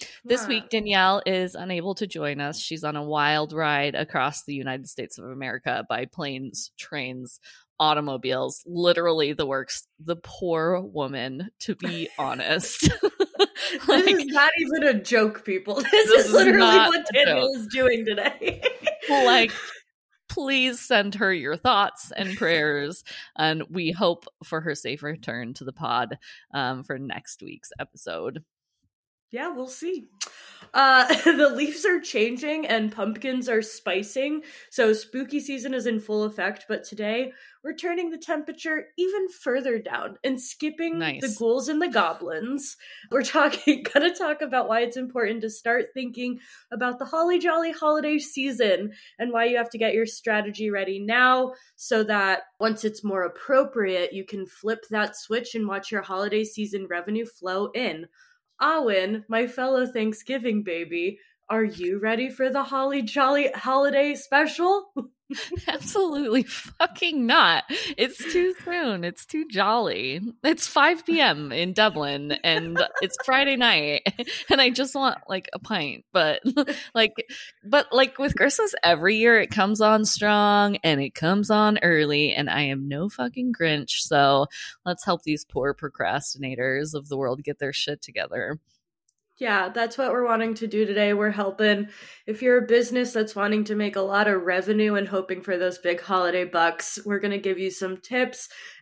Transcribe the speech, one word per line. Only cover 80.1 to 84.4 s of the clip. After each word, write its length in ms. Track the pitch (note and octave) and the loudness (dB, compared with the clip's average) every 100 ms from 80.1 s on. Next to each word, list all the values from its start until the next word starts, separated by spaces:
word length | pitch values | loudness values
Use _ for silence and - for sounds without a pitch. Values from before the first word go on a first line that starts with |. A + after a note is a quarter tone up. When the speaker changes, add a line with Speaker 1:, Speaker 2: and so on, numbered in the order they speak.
| - G#3 G#3 G#3 G#3 G3+ G3+ | 2 4 4 6 6 4 2
Speaker 1:
and 160 | E3 C#3+ | 0 0
it 140 | C#3 | -2
comes 360 | - D#3+ G3 G3+ | -2 2 2 4
on 280 | G#3+ G#3+ G#3+ | 4 4 4
early, 500 | F3 D#3+ D3 D3 D3 | 4 4 4 2 2
and 160 | - C#3+ | 0 0
I 120 | F2 | 2
am 260 | C#3+ C3+ C#3 | 0 0 -4
no 200 | C#3 G3+ | -4 -4
fucking 460 | - B3 B3+ B3 A3+ | -4 -6 -4 -4 0
Grinch, 420 | E3 D3 - - | 0 0 -2 -4
so 460 | - C#3+ C#3 C#3 | 0 4 6 4